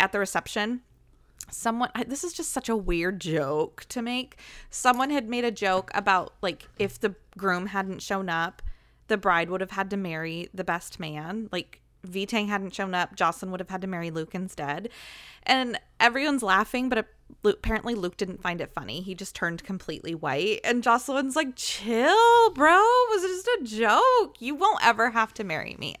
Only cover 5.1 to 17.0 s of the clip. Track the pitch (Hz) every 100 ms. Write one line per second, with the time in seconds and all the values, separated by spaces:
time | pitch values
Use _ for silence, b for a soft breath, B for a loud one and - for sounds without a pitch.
5.1 | 294 220 240 240 208 202 185 190 - 202
6.1 | 185 - - 190 - - - 202 - 208
7.1 | 180 _ - 196 180 190 196 190 185 -
8.1 | 196 190 165 170 - - b b b -
9.1 | 214 190 170 170 185 190 196 190 196 180
10.1 | 160 165 165 170 185 180 170 - - 160
11.1 | 151 160 214 214 180 170 - _ _ 185
12.1 | 185 196 233 208 202 190 - 196 180 175
13.1 | - 170 170 190 185 180 190 190 180 170
14.1 | 160 160 180 185 - 143 147 214 B B
15.1 | B B B - 262 254 208 _ - 240
16.1 | 247 302 277 214 190 208 254 254 226